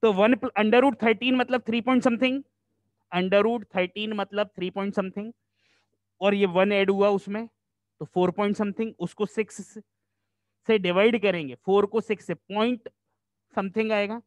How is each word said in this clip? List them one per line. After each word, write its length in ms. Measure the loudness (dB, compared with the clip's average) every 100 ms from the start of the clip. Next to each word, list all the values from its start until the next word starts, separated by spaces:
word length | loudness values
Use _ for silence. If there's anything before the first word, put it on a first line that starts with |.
तो 100 | 2
वन 220 | 4 4
pl-, 180 | 2 0 -2
under 200 | 4 4
root 160 | 4 2
thirteen 380 | -2 0 0 0
मतलब 240 | 0 -2 -2
थ्री 140 | -4
point 240 | 2 2 2
something, 300 | 0 0 -2 -8 _ _ _ _ _ _
under 280 | -4 2 2 2
root 180 | 0 -4 -4
thirteen 380 | -4 -4 -8
मतलब 360 | -6 -6 -4 -4 -4
थ्री 140 | -8
point 280 | -4 -6 -4
something, 340 | -6 -8 -12 -16 _ _ _ _ _ _ _ _
और 140 | 0
ये 120 | 2 2 2
वन 140 | 2
ऐड 180 | 2 2
हुआ 180 | 2 2
उसमें 360 | 2 -4 -10 -10
तो 580 | _ _ _ _ _
फ़ोर 260 | -6 0 0 2
point 220 | -2 0
something, 320 | -4 -4 -8 -6
उसको 280 | -10 -6 -6
सिक्स 300 | -4 -6 -8 -18 -20 -20 _ _ _ _ _ _ _ -2
से 100 | 0
डिवाइड 420 | 2 2 2 2
करेंगे, 320 | 0 -2 -6 -10
फ़ोर 300 | 0 2 2
को 140 | -2
सिक्स 260 | -4 -8 -6
से 80 |
point 540 | -10 _ -2 -2 -2 -8 _ _ _ _ _ _ -8
something 360 | -6 -4 -2
आएगा 280 | -2 -2 -6